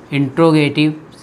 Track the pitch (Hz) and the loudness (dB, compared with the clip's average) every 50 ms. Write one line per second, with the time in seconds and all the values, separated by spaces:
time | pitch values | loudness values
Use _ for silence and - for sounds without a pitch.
0 | - - 151 139 143 131 131 160 165 165 156 156 147 143 143 151 151 156 151 - | -14 -8 -4 -4 -4 -2 0 2 2 4 4 2 0 0 0 0 -2 -2 -2 -6
1 | - - - - | -12 -20 -20 -12